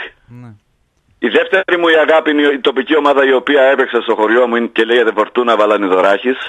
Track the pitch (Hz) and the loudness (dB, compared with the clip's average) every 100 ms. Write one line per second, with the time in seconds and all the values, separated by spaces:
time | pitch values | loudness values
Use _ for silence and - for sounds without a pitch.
0 | - _ _ 120 123 107 _ _ _ _ | -18 _ _ -20 -20 -20 _ _ _ _
1 | _ _ 117 107 170 190 190 175 170 160 | _ _ -2 -2 0 -2 0 -2 2 2
2 | 143 160 151 147 147 139 120 131 123 151 | 4 2 2 0 0 0 -2 -4 -2 0
3 | 143 135 135 127 123 143 131 135 123 120 | 2 2 2 0 0 2 2 2 0 -2
4 | 113 107 107 117 123 117 117 - 113 120 | -2 -2 0 2 0 -2 -4 -2 0 2
5 | 113 104 104 - 120 110 104 104 101 92 | 0 -2 -4 -2 -2 0 2 0 0 0
6 | 95 101 123 131 | 2 0 -2 -6